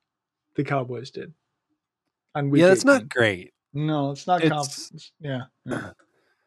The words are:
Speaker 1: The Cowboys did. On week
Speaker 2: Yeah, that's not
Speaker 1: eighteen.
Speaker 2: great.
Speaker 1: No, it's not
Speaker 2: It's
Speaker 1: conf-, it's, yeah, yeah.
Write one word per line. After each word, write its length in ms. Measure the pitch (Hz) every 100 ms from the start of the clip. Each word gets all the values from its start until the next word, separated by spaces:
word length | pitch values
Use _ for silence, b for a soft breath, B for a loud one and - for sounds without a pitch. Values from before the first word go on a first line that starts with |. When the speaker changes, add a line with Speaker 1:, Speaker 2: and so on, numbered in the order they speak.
| _ _ _ _ _ -
Speaker 1:
The 80 |
Cowboys 480 | 139 139 123 120 131
did. 220 | - 185 - _ _ _ _ _ _ _ _ _
On 160 | 147 143
week 120 | 147
Speaker 2:
Yeah, 60 | 175
that's 160 | 190
not 120 | 269 269
Speaker 1:
eighteen. 120 | 214
Speaker 2:
great. 460 | 127 113 90 - _ _
Speaker 1:
No, 360 | 143 151 151 139
it's 160 | 139 -
not 140 | 180
Speaker 2:
It's 80 | 160
Speaker 1:
conf-, 400 | 151 139 - -
it's, 180 | 156 - _
yeah, 220 | 147 127 127 _
yeah. 260 | 127 120 90 - _ _ _ _